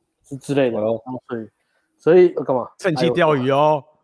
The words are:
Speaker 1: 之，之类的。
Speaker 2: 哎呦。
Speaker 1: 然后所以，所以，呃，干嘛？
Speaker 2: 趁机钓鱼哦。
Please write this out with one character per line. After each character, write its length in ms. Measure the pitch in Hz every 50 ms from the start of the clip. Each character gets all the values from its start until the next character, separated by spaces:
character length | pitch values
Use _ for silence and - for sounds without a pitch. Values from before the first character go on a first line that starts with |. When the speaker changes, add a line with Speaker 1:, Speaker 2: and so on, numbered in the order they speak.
| _ _ _ _ _
Speaker 1:
之， 120 | _ 143 131
之 160 | - - 139
类 160 | 139 135 120
的。 80 | 113 104
Speaker 2:
哎 40 |
呦。 200 | 107 110 113 113 -
Speaker 1:
然 80 | 127 131
后 60 | 127 - -
所 140 | 123 113
以， 80 | 110 104 _ _ _ _ _ _ _ _ _ _
所 180 | _ 151 170
以， 160 | 180 180 175 180
呃， 80 | 156 139
干 120 | 151 135
嘛？ 140 | 123 110 - - _
Speaker 2:
趁 160 | - 190 156
机 140 | 131 127 165
钓 260 | 123 175 170 156 151
鱼 140 | 135 123 131
哦。 340 | 135 143 151 151 156 143 - _ _ _